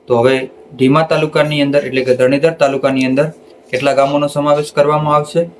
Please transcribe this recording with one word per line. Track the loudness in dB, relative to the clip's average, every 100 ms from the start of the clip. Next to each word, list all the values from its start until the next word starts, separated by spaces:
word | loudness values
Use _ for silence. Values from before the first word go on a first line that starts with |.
| -4
તો | 0
હવે | 2 0 -4 -14 -20 -2
ઢીમા | 0 2 0
તાલુકાની | -2 -2 0 0 0
અંદર | 0 0 -2
એટલે | -2
કે | 0 2
ધરણીધર | 2 2 0
તાલુકાની | 0 0 0 -2 0 0
અંદર | 0 -2 -4 -20 -20 -10
કેટલા | -4 0
ગામોનો | 2 2 0 -2
સમાવેશ | -2 0 0 0
કરવામાં | 0 0 0 0 0
આવશે | 0 -2 -4 -6